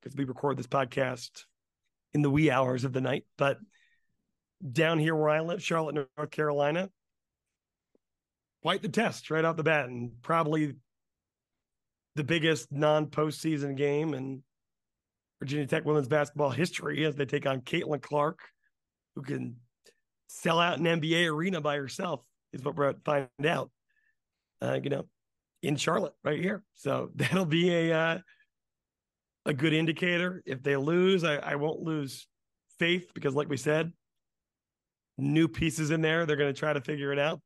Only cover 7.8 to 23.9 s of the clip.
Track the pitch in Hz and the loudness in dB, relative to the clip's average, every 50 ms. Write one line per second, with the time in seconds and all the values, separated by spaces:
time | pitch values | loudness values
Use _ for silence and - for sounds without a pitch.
7.8 | _ _ _ _ _ _ _ _ _ _ _ _ _ _ _ _ - 156 185 202 | _ _ _ _ _ _ _ _ _ _ _ _ _ _ _ _ -2 0 0 0
8.8 | - 170 - 208 233 190 - - - - 156 160 160 165 160 156 151 160 160 147 | -2 -2 0 2 0 0 0 -6 -6 -4 0 0 2 0 0 0 2 2 2 2
9.8 | 135 123 127 120 120 120 - - - - 165 165 165 151 156 160 151 147 123 120 | 0 -2 -6 -8 -8 -10 -10 -8 -4 0 2 2 2 2 2 0 0 -2 -4 -8
10.8 | _ _ _ _ _ _ _ _ _ _ _ _ _ _ _ _ _ _ _ _ | _ _ _ _ _ _ _ _ _ _ _ _ _ _ _ _ _ _ _ _
11.8 | _ _ _ _ _ _ - 151 147 123 165 170 156 160 156 147 - - 143 139 | _ _ _ _ _ _ -8 -6 -2 0 0 2 2 2 2 0 -2 -6 -2 2
12.8 | 151 151 151 156 156 147 - 151 151 156 147 - - 160 156 143 143 143 139 135 | 4 4 4 4 2 0 -2 -2 -2 -2 -2 -4 -4 -2 -2 -2 -2 -4 -2 -2
13.8 | 143 143 143 147 156 160 139 131 131 135 135 135 - _ _ _ _ _ _ _ | 0 0 0 0 -2 -2 -4 -6 -6 -8 -10 -12 -14 _ _ _ _ _ _ _
14.8 | _ _ _ _ _ _ _ _ _ _ _ - 139 131 139 151 143 123 165 160 | _ _ _ _ _ _ _ _ _ _ _ -10 -6 -4 -2 -2 -2 0 0 0
15.8 | 156 147 151 151 139 113 156 151 147 - - 143 147 139 120 127 175 175 - - | 2 2 2 2 2 4 2 2 2 2 0 0 0 2 2 2 0 0 -2 -4
16.8 | - 151 147 143 156 156 139 135 143 127 - 147 139 143 135 131 123 - - 170 | -6 -4 -2 0 0 0 0 0 -2 0 -2 0 0 0 -2 -2 -4 -4 -4 -2
17.8 | 170 - 151 135 - - 147 147 147 156 180 - - - _ _ _ _ _ _ | -2 -2 -4 -4 -4 -2 0 0 0 0 -2 -6 -14 -20 _ _ _ _ _ _
18.8 | _ _ _ _ _ _ - 143 143 - 139 131 127 123 120 - _ _ _ _ | _ _ _ _ _ _ -14 -12 -8 -6 -6 -6 -6 -8 -10 -14 _ _ _ _
19.8 | _ - _ _ _ _ _ _ _ - - - - 170 165 165 170 175 165 - | _ -20 _ _ _ _ _ _ _ -20 -10 -4 0 2 2 4 2 2 2 2
20.8 | 165 165 170 170 151 160 165 170 175 165 151 151 170 196 190 160 147 151 143 147 | 2 2 2 2 2 2 2 4 2 2 2 0 0 -2 -2 -2 -2 -2 -2 -2
21.8 | 139 127 - - 185 180 156 127 - _ _ _ _ _ - 131 127 143 143 139 | -4 -6 -8 -6 -6 -6 -6 -6 -8 _ _ _ _ _ -12 -8 -6 -4 0 0
22.8 | 143 139 - - - - 151 143 135 123 _ - 143 156 170 139 123 - _ _ | 0 0 0 -2 -2 0 0 0 0 -4 _ -2 0 0 0 0 -2 -6 _ _
23.8 | _ _ | _ _